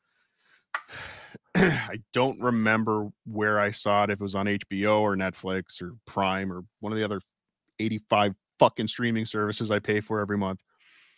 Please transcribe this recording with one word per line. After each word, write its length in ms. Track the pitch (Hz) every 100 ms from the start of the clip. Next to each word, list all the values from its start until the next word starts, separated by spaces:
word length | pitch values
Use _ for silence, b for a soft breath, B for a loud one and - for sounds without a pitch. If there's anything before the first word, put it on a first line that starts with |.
| _ _ _ _ _ _ _
<sighs> 800 | - - - - - - - _ 175
I 440 | 180 127 - 110 -
don't 280 | 123 131 117
remember 680 | 123 117 110 110 110 107 104 - -
where 340 | 107 107 104
I 120 | 104
saw 320 | 104 104 101
it, 60 | 104
if 100 | 101
it 40 |
was 120 | 98 98
on 120 | 101
H 200 | 101 -
B 160 | 98 104
O 140 | 107
or 140 | 107 95
Netflix 640 | 95 - 95 95 90 -
or 120 | 175 120 -
Prime 460 | - 95 95 98
or 120 | 90 95 _
one 120 | 104
of 60 | 110
the 80 | 107
other 160 | 98 - _ _ _ _ -
eighty-five 540 | 110 110 - 107 104 95 _ _
fucking 280 | 120 - 110
streaming 380 | - 120 113 110
services 440 | 110 104 107 110
I 80 | 104
pay 200 | 104 107
for 200 | 104 107
every 180 | 101 101
month. 240 | 95 92 _ b b b b